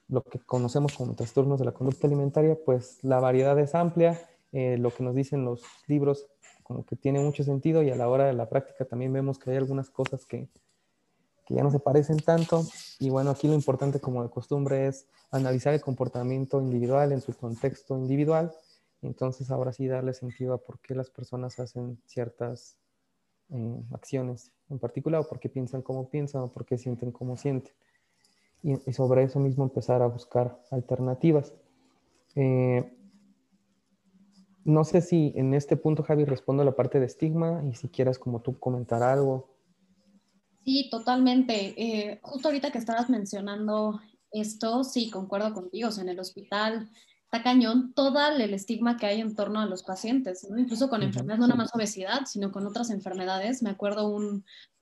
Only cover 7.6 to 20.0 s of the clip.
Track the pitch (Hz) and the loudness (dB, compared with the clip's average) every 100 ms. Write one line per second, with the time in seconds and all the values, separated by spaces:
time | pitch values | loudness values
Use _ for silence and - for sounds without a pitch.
7.6 | 165 160 147 123 120 131 139 123 113 135 | 2 4 4 2 2 4 4 2 0 -2
8.6 | - - 127 120 131 135 135 135 - 131 | -4 -10 -8 -4 -2 0 -2 -4 -2 -2
9.6 | 135 135 135 - 131 135 - 120 131 _ | 0 -2 -6 -4 -4 -4 -8 -12 -12 _
10.6 | _ _ _ _ _ _ _ _ _ 127 | _ _ _ _ _ _ _ _ _ 0
11.6 | 139 143 - 147 143 156 151 165 165 165 | 2 2 4 4 4 2 4 2 4 0
12.6 | 165 - - - 135 131 139 135 151 151 | 0 -8 -18 -4 0 2 2 2 2 2
13.6 | 139 127 143 139 131 127 120 - 117 143 | 2 0 0 -2 -2 -4 -4 -8 -4 -2
14.6 | 139 135 135 135 - _ _ 135 131 127 | 0 0 0 -4 -14 _ _ -2 0 0
15.6 | 143 147 - 127 123 127 123 131 131 139 | 2 0 0 -4 -4 -2 -4 -2 0 0
16.6 | 131 123 120 135 147 135 - 117 120 113 | 0 0 2 2 2 0 -4 -8 -8 -4
17.6 | 139 127 _ 131 131 139 147 160 165 160 | -4 -4 _ -4 0 0 2 2 0 -6
18.6 | _ _ _ _ 131 127 131 127 127 131 | _ _ _ _ -12 -6 -6 -6 -6 -4
19.6 | 127 123 131 131 | -4 -4 -4 -2